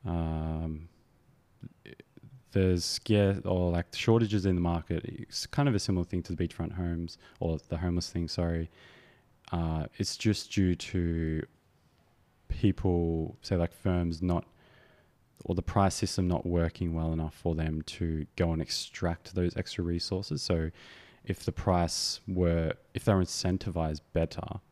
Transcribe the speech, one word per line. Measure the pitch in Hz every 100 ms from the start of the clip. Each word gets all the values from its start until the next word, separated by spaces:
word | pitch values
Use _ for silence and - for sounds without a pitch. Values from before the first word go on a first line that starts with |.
| -
um, | 85 82 80 80 80 80 78 82 _ _ _ _ _ _ _ - _ - - - - - - _
there's | - 92 90 85
scare-, | - - 107 101 98 -
or, | 92 90
like, | 87 85
shortages | - - 113 113 104 95
in | 90
the |
market. | 87 85 80 82 -
It's | - - - -
kind | - 143
of | 107
a |
similar | - 92 85
thing | 92
to | 82
the | 78 87
beachfront | - 82
homes | 92 87 85 85 - - -
or | - 80 -
the | 82
homeless | 87 87 85
thing, | - 82
sorry. | - 85 85 82 - - - - _ _ _ -
Uh, | 85 82 80 78 -
it's | 101 -
just | 110 104 -
due | - 95 87
to | - 92 85 82 80 78 - _ _ _ _ _ _ _ _ _ _
people, | - 107 92 98 87 85 82 80 -
say, | - 92
like, | 85
firms | - - 87 85 82
not, | 90 85 - _ _ - _ _ _ _ _ _ -
or | 90
the |
price | - - 98 -
system | 98 - 90
not | 87 -
working | 87 85 - 87
well | 82 80
enough | 80 78 -
for | 87 80
them | 80 78
to | 78 - 87 80 73 -
go | 87
and | 80
extract | 76 - - - 87 85 - 92
those | 87 -
extra | 92 -
resources. | 87 85 - 92 98 147
So | - 85 80 - - - - -
if | - 98
the | -
price | - - 90 85 - - - -
were, | 92 90 85 80 - _
if | - -
they |
were | 98
incentivized | 90 - 92 90 - 85 80 78 _
better | - 82 - - 98 _